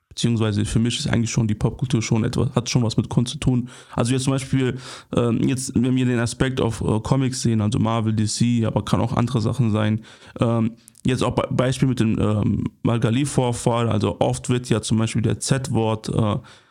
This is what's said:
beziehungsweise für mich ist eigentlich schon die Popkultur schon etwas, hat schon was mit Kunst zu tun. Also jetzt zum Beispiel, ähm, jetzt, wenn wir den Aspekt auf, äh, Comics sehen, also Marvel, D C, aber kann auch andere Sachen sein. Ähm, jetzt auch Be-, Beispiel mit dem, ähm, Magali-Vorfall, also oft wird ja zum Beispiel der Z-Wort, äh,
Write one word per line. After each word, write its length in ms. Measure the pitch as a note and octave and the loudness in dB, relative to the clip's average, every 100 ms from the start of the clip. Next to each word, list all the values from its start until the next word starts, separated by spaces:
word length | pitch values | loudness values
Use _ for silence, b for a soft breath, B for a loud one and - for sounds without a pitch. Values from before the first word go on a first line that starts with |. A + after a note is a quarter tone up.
| - | -16
beziehungsweise 560 | - A#2+ A2+ A2 G#2 | -4 0 2 0 0
für 160 | - - | 0 0
mich 200 | A#2+ - | 0 0
ist 120 | C#3 | -2
eigentlich 200 | A#2 A2+ | 0 0
schon 160 | - A2 | 0 0
die 80 | A2 | 0
Popkultur 460 | A#2+ - C3 A2+ | -2 -2 -2 0
schon 220 | - A2+ | 0 0
etwas, 320 | G#2 - - - | 0 0 0 0
hat 140 | - | 0
schon 120 | B2+ | 0
was 140 | A2+ - | 0 0
mit 140 | G#2 | -2
Kunst 240 | - A#2+ | 0 0
zu 60 | D3+ | -2
tun. 300 | - B2 B2 B B | 0 0 -2 B B
Also 200 | B A#2+ | B 0
jetzt 100 | C3 | 0
zum 80 | C3+ | 0
Beispiel, 460 | C3+ C3 C3+ B2+ C3 B B B - | -2 0 0 0 -2 B B B 0
ähm, 260 | A#2+ A2+ | 0 2
jetzt, 320 | C3+ C3 C3 A2+ | 0 0 -2 0
wenn 200 | B2+ B2+ | 2 2
wir 100 | B2+ | 2
den 140 | A#2+ | 2
Aspekt 420 | A#2 - C3 C3 | 0 0 -2 0
auf, 200 | A2+ A2 | -2 -2
äh, 180 | - G#2+ | -2 0
Comics 400 | - C3+ C3 C3 | 0 0 0 0
sehen, 180 | A#2 A2 | 0 0
also 180 | G#2 G#2 | 2 0
Marvel, 360 | G#2+ A#2 A2 | 0 0 0
D 120 | A2 G#2+ | 0 0
C, 400 | - A#2+ A#2+ G#2+ | 0 2 2 0
aber 200 | A2+ - | -2 -2
kann 160 | G2 | -2
auch 160 | A2+ - | 0 0
andere 240 | A#2+ A#2+ | 0 0
Sachen 300 | G#2+ A2 A2+ | 0 0 0
sein. 340 | G#2+ G#2+ G#2+ B B B B | 2 0 -2 B B B B
Ähm, 380 | A#2+ A#2 A2+ - B B - | 0 2 0 -4 B B -2
jetzt 180 | B2+ | 0
auch 120 | A#2 B2 | 0 0
Be-, 140 | - | 0
Beispiel 380 | B2+ B2+ B2+ C3 | 0 0 2 0
mit 100 | B2 | 2
dem, 180 | A2 - | 0 2
ähm, 440 | G#2 G#2+ G#2+ G2+ - - | 0 2 0 0 -2 -2
Magali-Vorfall, 1040 | - A2+ A2+ A#2+ C#3+ - B2 A#2 B2 A#2 A#2 | 0 2 2 0 0 0 0 0 0 2 2
also 260 | G#2+ G#2 - | 0 0 0
oft 300 | B2+ B2 - | 0 -2 -2
wird 200 | B2 - | -2 0
ja 120 | A2 | 0
zum 160 | - A2 | 0 0
Beispiel 240 | A2 - | 0 0
der 180 | A2 G#2+ | 0 0
Z-Wort, 680 | - C3+ B2+ A2+ A2 A2 - | 0 -2 0 0 0 -2 -2
äh, 300 | - G#2+ - B B B | 0 0 0 B B B